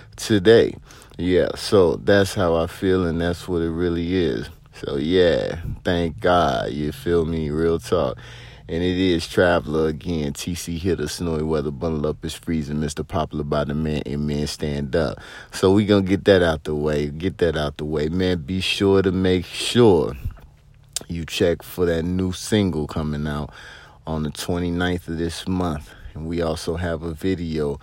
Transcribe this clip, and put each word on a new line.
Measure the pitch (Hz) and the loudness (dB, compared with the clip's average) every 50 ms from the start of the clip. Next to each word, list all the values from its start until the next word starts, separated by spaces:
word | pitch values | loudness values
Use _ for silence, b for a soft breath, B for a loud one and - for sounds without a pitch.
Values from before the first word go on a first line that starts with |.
| B B - | B B -14
today. | - - - 110 98 87 107 117 107 71 - - - B B B B B B B | -10 0 2 2 4 8 8 8 8 6 4 0 -6 B B B B B B B
Yeah, | - 85 90 90 85 71 - - | -4 0 2 4 4 2 2 -2
so | - - - 110 98 90 80 57 | -6 -2 4 6 6 6 6 4
that's | 50 55 101 101 101 98 95 - | 2 2 4 4 4 4 2 0
how | 104 92 85 82 | 0 0 2 2
I | 82 82 | 2 0
feel, | 85 - - 98 92 92 92 90 | -2 -4 -2 0 2 2 2 2
and | 85 80 82 | 0 0 0
that's | 85 87 85 - - | -2 -2 -2 -4 -4
what | - 90 85 85 | -4 -2 -2 -2
it | 85 | -2
really | 80 85 90 87 85 85 85 85 92 | -2 -2 -2 -2 -2 -2 -2 0 0
is. | 92 82 69 58 57 - - - - - - - | 0 0 0 -2 -4 -6 -10 -16 -20 -20 -20 -16
So, | - - - 71 | -12 -8 -6 -4
yeah, | 69 73 82 90 92 90 85 73 58 50 50 - 87 - - - - - | -2 0 2 4 6 6 6 4 2 0 -4 -6 -6 -8 -8 -8 -6 -2
thank | 92 90 87 85 82 73 - | -2 0 0 0 -2 -4 -2
God, | - 87 90 87 80 71 64 53 50 53 | 0 2 4 4 4 2 0 -2 -4 -4
you | 64 73 73 76 | -4 -4 -4 -6
feel | 71 - - 85 85 85 80 | -6 -6 -2 0 0 2 2
me? | 80 82 80 78 73 | 0 -2 -4 -4 -2
Real | 73 78 82 82 82 80 | -2 0 0 0 0 0
talk. | - - 95 85 71 62 58 B B B B B B B B B B - | -2 -2 0 0 0 -2 -4 B B B B B B B B B B -8
And | 82 82 90 | -4 -2 0
it | 90 90 90 | 0 2 2
is | 95 92 85 82 - | 2 2 2 0 -2
Traveler | - - 104 92 87 87 82 78 76 76 80 80 | -2 2 4 4 4 4 2 0 0 0 0 0
again. | 80 78 - - 90 85 80 73 71 69 | 0 -2 -4 -6 -4 -4 -2 -2 -4 -6
T | - - 92 87 | -6 -6 -6 -6
C | 82 - 87 85 | -6 -6 -8 -8
hitter, | 80 85 95 82 76 76 | -4 -2 -2 -2 -2 -2
snowy | 76 - - 90 82 80 78 | -6 -6 -4 -4 -2 -2 -2
weather, | 78 80 80 76 69 76 | 0 0 0 0 -2 -2
bundle | 71 65 85 82 80 76 73 | -4 -4 -4 -2 -2 -2 -2
up, | 76 76 - - | -2 -4 -4 -8
it's | 82 - | -10 -10
freezing. | - - 87 82 78 71 69 76 76 | -8 -6 -4 -2 -2 -2 -4 -4 -4
Mister | 76 76 - - 76 | -4 -4 -4 -8 -8
Popular | - - 82 73 69 - 76 73 | -4 -4 -4 -4 -4 -4 -6 -4
by | 71 73 73 71 | -2 -2 -2 0
the | 67 71 | -2 -2
man, | 78 78 76 76 73 - | -2 -2 -2 -2 -4 -4
and | 60 71 73 73 | -4 -4 -4 -2
man | 73 71 73 73 | -2 -2 -2 -2
stand | 71 - - 80 73 71 71 71 65 64 | -4 -4 -6 -4 -4 -4 -4 -4 -2 0
up. | 85 76 65 - B B B B B B B | 0 0 0 -4 B B B B B B B
So | - - - 95 | -2 2 4 4
we | 98 107 107 | 6 4 4
gonna | 95 104 98 95 | 4 4 4 4
get | 90 98 85 - | 2 0 4 6
that | 101 98 92 87 | 6 6 8 6
out | 82 80 76 - | 4 2 0 -2
the | 78 76 | -4 -4
way. | 73 73 76 76 73 73 73 | -2 0 0 0 0 -2 -4
Get | 71 80 87 95 - - | -4 -4 -4 -4 0 2
that | 87 82 76 | 0 2 2
out | 78 73 73 73 | 0 -2 -4 -4
the | - 76 | -6 -6
way. | 76 78 76 76 78 | -4 -2 -2 -2 -2
Man, | 85 92 92 92 90 85 69 | 0 0 0 0 0 -2 -2
be | 80 95 92 | -4 -4 -4
sure | - - - - 101 98 98 98 | -2 -4 0 2 4 4 4 4
to | 92 98 | 4 2
make | 90 95 95 92 92 90 85 | 2 2 2 2 2 2 0
sure | - - - - - - 120 120 107 90 78 60 - 71 - - - - - - - - _ _ - - - - - - - - | -4 -8 -6 -6 0 6 8 8 8 8 6 4 0 -4 -6 -8 -8 -8 -10 -16 -20 -20 _ _ -20 -20 -20 -20 -12 -10 -10 -8
you | - 85 82 80 | -6 -8 -8 -8
check | - - - 101 85 82 78 - | -8 -2 0 2 2 0 -2 -6
for | - - 87 90 | -10 -2 0 0
that | 85 82 82 82 | 0 0 0 -2
new | 87 92 92 95 92 | -2 -2 -2 -2 -4
single | 87 - - - 110 104 98 90 76 76 73 | -4 -6 -4 0 2 2 2 2 0 -2 -4
coming | - - 85 78 76 76 73 76 | -4 -4 -4 -4 -4 -4 -4 -4
out | 76 73 73 73 73 B B B B B B B B B B - | -4 -4 -6 -6 -8 B B B B B B B B B B -10
on | 78 80 78 | -6 -4 -4
the | 76 73 | -4 -6
twenty-ninth | - - - - 90 87 87 87 85 87 90 90 90 85 - | -6 -6 -6 -4 -4 -2 -2 -2 -2 -2 0 -2 -2 -4 -6
of | - 85 | -8 -6
this | 80 85 80 80 - - | -4 -4 -4 -6 -6 -6
month. | 92 92 90 85 76 76 76 B B B B B B - | -4 -2 -2 -2 -2 -4 -6 B B B B B B -12
And | 76 78 | -10 -8
we | 82 85 85 82 | -6 -4 -2 -2
also | 82 78 78 - 87 80 | -2 -4 -4 -4 -6 -4
have | 82 90 85 82 73 | -4 -4 -4 -4 -4
a | 82 85 80 | -6 -8 -6
video | 76 - 95 92 82 87 80 78 78 73 71 69 B | -4 -2 -2 -2 -2 -2 -4 -2 -2 -2 -2 -4 B